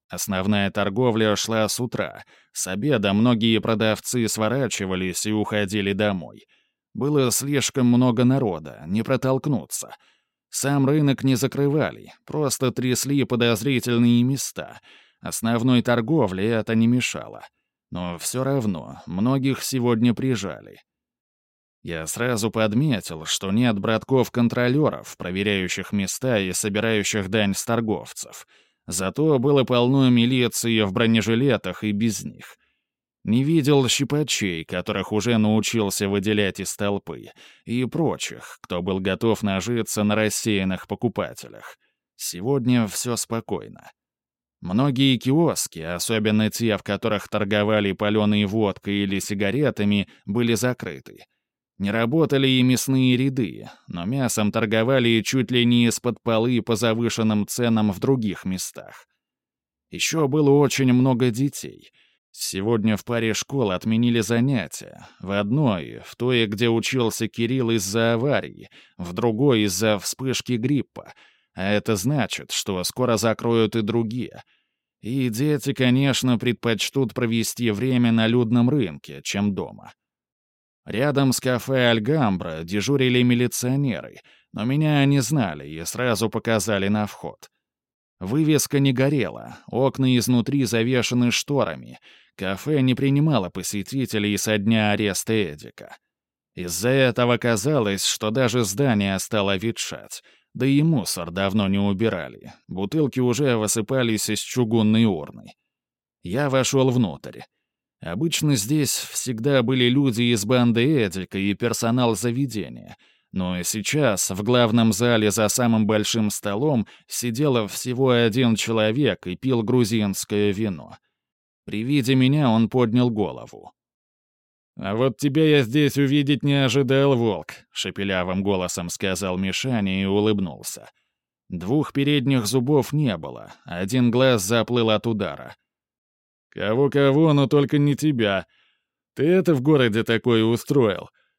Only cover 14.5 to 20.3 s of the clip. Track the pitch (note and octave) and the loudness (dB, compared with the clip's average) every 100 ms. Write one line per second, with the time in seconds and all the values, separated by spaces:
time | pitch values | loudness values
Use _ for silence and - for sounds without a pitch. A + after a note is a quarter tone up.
14.5 | - D2+ - - - _ _ E2+ - A#2 | -10 -14 -18 -20 -20 _ _ -10 -6 -2
15.5 | A#2 B2+ B2 A#2+ A#2+ A#2 D#3+ G#2+ F#2 G#2+ | 0 2 2 2 0 0 0 0 0 0
16.5 | A2+ G#2+ A2+ A2+ B2 - - G#1+ A1 - | 0 0 2 4 2 -2 -6 -12 -16 -20
17.5 | _ _ _ _ E2+ F2+ E2+ - B2+ C3 | _ _ _ _ -8 -8 -8 -6 -4 -2
18.5 | C#3 G#2+ E2 A#1 - - F2+ A#2 C3+ C3+ | 0 -2 -4 -8 -16 -10 -2 0 0 0
19.5 | B2+ - C3+ A#2+ A#2 A#2+ G#2+ C3 | -2 -4 -2 0 2 2 2 -2